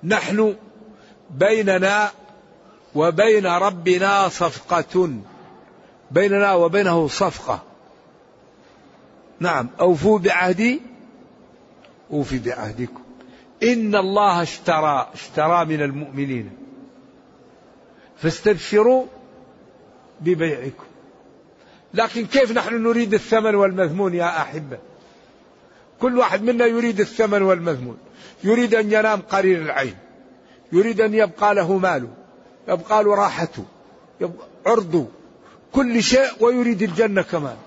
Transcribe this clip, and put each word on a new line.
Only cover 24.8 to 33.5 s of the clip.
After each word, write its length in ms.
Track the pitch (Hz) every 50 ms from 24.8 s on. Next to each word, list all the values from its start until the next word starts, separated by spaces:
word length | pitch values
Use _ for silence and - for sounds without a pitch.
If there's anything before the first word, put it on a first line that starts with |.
| - - - - - - - _ - _ _ _ _ _ _ _ _ _ _ _ - _ _ _
كل 180 | - 254 247 240
واحد 240 | 247 202 226 202 208
منا 240 | 233 247 233 240
يريد 340 | 233 233 233 233 240 220 190
الثمن 420 | 208 - - - 226 214 202 202 196
والمذمون، 560 | 190 190 175 170 170 156 131 123 123 117 - - - - - - - - - -
يريد 300 | 185 220 240 247 233 214
أن 180 | 226 220 208 208
ينام 280 | 214 214 220 214 202
قرير 420 | - - 196 196 190 190 185 170 156
العين، 340 | 151 135 139 135 127 95 92 - - - - - - - _ _ _ - _ _ _ -
يريد 280 | 170 208 233 226 190
أن 140 | 220 214 208
يبقى 400 | 220 214 196 - - 208 208 208
له 240 | 202 175 165 190 190
ماله، 300 | 185 185 170 139 123 117 113 - - - - - - - - _ - -
يبقى 360 | 185 175 165 - 214 214 214
له 100 | 208 208
راحته، 500 | 196 202 185 - - 170 160